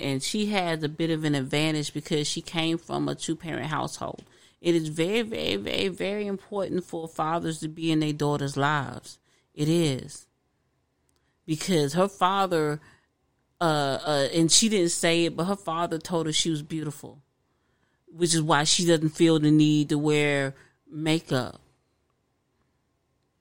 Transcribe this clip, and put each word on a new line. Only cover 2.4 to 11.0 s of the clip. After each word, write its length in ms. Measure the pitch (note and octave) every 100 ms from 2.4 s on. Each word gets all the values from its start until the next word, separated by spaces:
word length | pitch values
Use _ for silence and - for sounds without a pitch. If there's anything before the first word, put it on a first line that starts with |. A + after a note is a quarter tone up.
came 360 | - E3+ D#3+ E3
from 320 | - C#3+ C#3+
a 60 |
two-parent 520 | C#3+ - D#3+ E3 C#3 C#3
household. 580 | D3 C3 - - - - _ - _
It 140 | E3+
is 140 | E3+ D#3
very, 340 | D#3 E3 A3
very, 320 | A3 F#3+ D#3+ G3+
very, 300 | G#3 - G3
very 380 | F3+ F#3 G#3 G#3
important 580 | G3 - G3+ F#3 F#3
for 220 | F3+ E3+ E3
fathers 540 | - D#3 E3+ E3 D#3+
to 80 | D#3+
be 240 | E3 E3
in 80 | D#3
their 120 | D3+
daughters' 440 | D3 D3 D3 C#3 C#3
lives. 640 | C#3+ D3+ C#3 - - - _ _ _
It 140 | - D3+
is. 580 | E3+ D#3+ B2+ D3 - - _ _ _ _ _ _ _